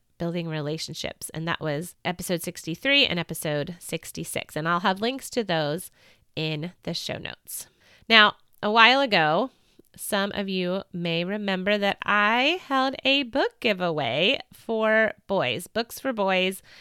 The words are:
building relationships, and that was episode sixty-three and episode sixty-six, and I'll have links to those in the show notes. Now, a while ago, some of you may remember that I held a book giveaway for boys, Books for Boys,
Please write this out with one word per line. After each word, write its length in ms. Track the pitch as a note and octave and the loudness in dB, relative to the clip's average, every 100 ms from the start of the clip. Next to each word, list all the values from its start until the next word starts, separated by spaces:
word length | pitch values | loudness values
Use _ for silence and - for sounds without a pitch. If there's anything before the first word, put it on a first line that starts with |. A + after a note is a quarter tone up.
| _ - | _ -8
building 300 | E3+ E3+ E3 | -6 -4 -4
relationships, 840 | D#3 D3 D#3+ - E3 - - - | -6 -6 -6 -8 -8 -8 -10 -12
and 160 | - D#3+ | -8 -6
that 120 | - | -4
was 360 | D#3 D3 F3 - - | -4 -6 -8 -8 -6
episode 380 | F3 - F3 | -6 -4 -4
sixty-three 640 | - - - E3 C#4 C#4+ B3+ | -4 -10 -10 -4 2 4 4
and 100 | F3 | 0
episode 580 | E3 D#3+ D#3+ D3 E3 E3+ | -4 -6 -4 -2 -4 -8
sixty-six, 760 | - E3 - - D#3+ - - D3+ | -10 -10 -8 -12 -8 -8 -6 -6
and 120 | D#3+ | -2
I'll 140 | F3 | 0
have 200 | G3 F#3+ | 0 0
links 300 | A3+ C4+ - | -2 -6 -6
to 120 | B3 | -4
those 460 | G3 D#3+ D3 E3 - _ - _ _ - | -2 0 0 -4 -8 _ -20 _ _ -6
in 380 | D#3 D3+ E3+ - | -4 -4 -8 -10
the 100 | - | -8
show 240 | E3+ - - | -8 -6 -8
notes. 480 | - - - - - _ _ _ - | -10 -14 -14 -14 -14 _ _ _ 6
Now, 280 | A3+ G#3 - _ - | 8 8 4 _ -6
a 80 | G#3 | 2
while 320 | A3+ A3+ C4+ | 6 8 8
ago, 480 | C#4 G3 D3+ E3+ C4 _ _ _ _ - | 4 4 4 2 0 _ _ _ _ -14
some 360 | - G3+ G3+ - | -4 -2 -2 -4
of 120 | G3 | -2
you 360 | F#3 F3 F#3+ - | -2 0 -2 -6
may 300 | F3 E3+ E3 | -6 -2 -2
remember 520 | F3 G#3+ G3+ F#3 F#3+ G#3 | -2 -4 -2 -2 0 2
that 220 | G3+ G3 | 0 -2
I 560 | - G#3 G#3 A#3+ C#4 F4 - | 0 2 4 4 2 0 0
held 280 | C4+ C4 C4 | 0 0 0
a 200 | C4 C#4 | 2 2
book 360 | B3 C4 A4 - | 0 -2 -2 -2
giveaway 760 | A#3 F#3+ F3+ D3+ B2 C3 F#3+ C4+ - | -2 0 0 0 -2 2 2 0 -6
for 600 | - - A3+ A3 A3 A3 - - | -16 -6 -2 2 4 2 -2 -4
boys, 400 | F#3+ B2+ A#2+ - | -2 -2 -4 -6
Books 340 | G#3+ A#3+ - | -6 -6 -6
for 140 | C4+ | -6
Boys, 480 | A3 F#3+ F#3 F#3 F#3+ - - | -2 2 2 0 -4 -14 -20